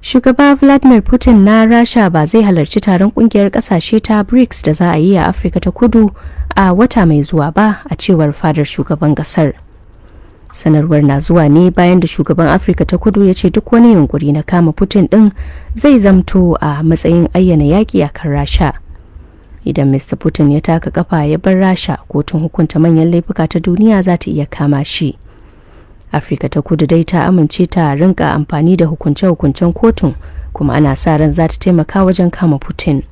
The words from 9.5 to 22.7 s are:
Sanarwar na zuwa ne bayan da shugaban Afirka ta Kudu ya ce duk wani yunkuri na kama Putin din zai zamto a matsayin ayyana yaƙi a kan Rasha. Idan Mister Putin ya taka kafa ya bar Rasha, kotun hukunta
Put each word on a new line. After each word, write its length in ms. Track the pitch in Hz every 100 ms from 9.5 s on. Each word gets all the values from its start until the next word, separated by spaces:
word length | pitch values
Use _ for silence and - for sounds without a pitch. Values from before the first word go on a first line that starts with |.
| - - - - - - - - - -
Sanarwar 480 | - - 151 160 151
na 160 | 147 139
zuwa 300 | - 175 151
ne 200 | 147 180
bayan 280 | 175 175 180
da 80 | 165
shugaban 400 | - 151 175 160
Afirka 380 | 180 - 180 -
ta 120 | 180
Kudu 280 | - 202 196
ya 80 |
ce 160 | 185 185
duk 220 | 214 -
wani 220 | 233 233
yunkuri 380 | 202 143 143 147
na 100 | 147
kama 280 | - 180 170
Putin 360 | 151 190 208 180
din 220 | 214 208 - - - -
zai 240 | - 294 262
zamto 560 | 196 190 185 190 175 -
a 220 | 151 147
matsayin 440 | 160 160 165 170 170
ayyana 300 | 175 185 196 143
yaƙi 400 | 180 220 196 151
a 40 |
kan 220 | - 160
Rasha. 420 | 143 143 - 156 - - - - - - - - - -
Idan 220 | 139 139
Mister 240 | 135 - -
Putin 360 | 160 - 147
ya 60 | 147
taka 300 | - 165 -
kafa 340 | - 175 170 147
ya 120 | 156
bar 180 | 190 185
Rasha, 420 | 190 180 - 147 -
kotun 340 | 143 147 160 156
hukunta 320 | - 165